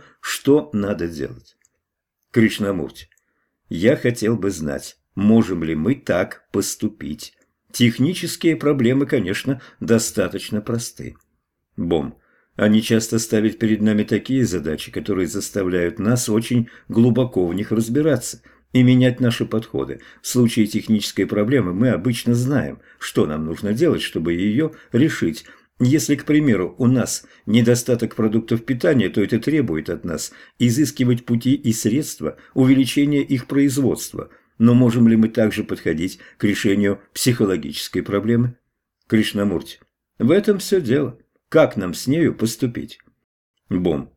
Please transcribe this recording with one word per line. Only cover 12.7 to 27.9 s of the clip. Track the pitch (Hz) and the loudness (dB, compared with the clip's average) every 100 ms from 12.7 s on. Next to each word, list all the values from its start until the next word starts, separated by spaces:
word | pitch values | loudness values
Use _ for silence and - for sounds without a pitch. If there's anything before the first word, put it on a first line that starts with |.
| 107 | 2
часто | 110 110 - 113 | 2 0 0 -4
ставят | - 110 107 107 | 0 0 0 0
перед | 110 107 | 0 2
нами | 107 104 | 2 0
такие | 104 104 - 131 110 | 0 -2 0 0 0
задачи, | 87 76 76 - | -2 -4 -6 -8
которые | - 82 95 87 | -10 -4 -2 -2
заставляют | 95 - 104 92 90 87 82 | -4 -6 -4 -2 0 -2 -2
нас | 101 123 117 | -2 0 0
очень | 107 113 123 117 - _ | -2 0 -2 -2 -10 _
глубоко | 107 120 117 127 - 87 | 2 4 4 0 0 -2
в | |
них | 92 104 | -2 -2
разбираться | 110 113 127 156 143 - - _ _ _ | -2 0 0 0 0 -4 -14 _ _ _
и | 127 | 2
менять | 127 127 127 123 | 6 6 4 2
наши | 123 113 117 | 0 0 -2
подходы. | 113 - 131 135 67 - - | -4 -4 -6 -6 -8 -16 -18
В | - | -4
случае | 123 117 117 104 | 2 2 4 0
технической | 107 - 107 - - 95 | 0 0 0 0 -2 -2
проблемы | 101 104 135 90 | 0 2 2 0
мы | 90 123 | 0 0
обычно | 92 110 120 - 120 | 2 -2 -2 0 0
знаем, | 127 143 73 67 _ _ | 0 -2 -2 -8 _ _
что | - - 85 | -6 -2 0
нам | 78 78 | -2 -6
нужно | 82 101 | -6 -4
делать, | 110 165 90 | 0 0 0
чтобы | - - 82 | -2 -4 -2
ее | 87 101 110 156 - - | 0 0 0 -2 -6 -4
решить. | 120 156 - - - - - _ _ | 0 2 0 -4 -4 -14 -20 _ _
Если, | 123 147 143 143 | 2 2 0 -2
к | - | 2
примеру, | 151 151 101 87 - | 2 4 2 0 0
у | 117 | 2
нас | 131 95 - - _ - | 2 0 -6 -12 _ 0
недостаток | 110 120 120 123 | 2 4 2 2